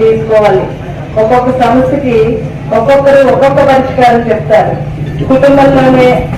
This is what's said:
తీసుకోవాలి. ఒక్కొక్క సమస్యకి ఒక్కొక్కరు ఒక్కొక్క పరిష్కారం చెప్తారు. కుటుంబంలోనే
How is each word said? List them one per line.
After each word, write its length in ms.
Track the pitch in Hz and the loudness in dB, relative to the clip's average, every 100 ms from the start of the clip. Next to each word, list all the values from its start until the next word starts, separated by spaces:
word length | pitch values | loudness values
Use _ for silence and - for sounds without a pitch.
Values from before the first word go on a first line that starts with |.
తీసుకోవాలి. 600 | 220 - - 214 208 190 170 - - - - 214 | 0 0 0 0 2 0 -2 -8 -12 -12 -8 -2
ఒక్కొక్క 280 | 220 247 254 254 | 0 0 0 0
సమస్యకి 520 | 233 254 254 285 254 226 226 - - - - 214 | 0 0 0 -2 -2 0 0 -2 -6 -10 -4 -2
ఒక్కొక్కరు 420 | 247 277 277 277 262 | 2 2 4 4 4
ఒక్కొక్క 260 | - 277 277 277 | 2 0 2 2
పరిష్కారం 600 | 262 262 - 240 233 226 | 0 0 0 2 2 0
చెప్తారు. 440 | 214 - 214 - - - - - - - | -4 0 0 0 -4 -8 -10 -8 -6 -2
కుటుంబంలోనే 1000 | 262 277 277 277 269 262 254 247 - - | 2 4 4 4 2 2 2 2 0 -4